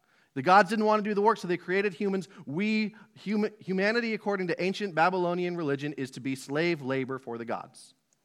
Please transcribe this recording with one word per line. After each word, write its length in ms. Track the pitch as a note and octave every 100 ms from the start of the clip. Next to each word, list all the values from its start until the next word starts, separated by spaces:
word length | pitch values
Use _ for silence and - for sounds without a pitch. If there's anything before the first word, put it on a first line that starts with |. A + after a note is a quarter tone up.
| _ _ _ C#3
The 60 |
gods 280 | C3+ F#3+ F#3
didn't 160 | A3 G#3+
want 180 | G#3+
to 60 | G3+
do 40 |
the 80 | G3+
work, 160 | G3+ G#3+
so 120 | F3+
they 80 | F3
created 360 | F3+ F#3+ G3+
humans. 360 | - G3+ F#3+ F3 - C#3+
We, 500 | D3 G#3 A3 G#3+ - - - F#3
hum-, 240 | G#3+ G#3 G#3
humanity, 540 | - F#3+ G3+ A#3 A3+
according 340 | G#3+ G#3 G3+ F3+
to 160 | D#3
ancient 320 | F3+ G3 G3+ D#3
Babylonian 600 | E3+ F#3 F3 F3 F3+ F3
religion, 360 | D3+ C#3 D3 D3+
is 140 | C3
to 100 | -
be 120 | C3+
slave 480 | C3 - C#3+ E3+ E3
labor 380 | C3 C3+ B2+ C3
for 180 | - A#2
the 60 |
gods. 500 | A#2 G#2 - - - _ _ _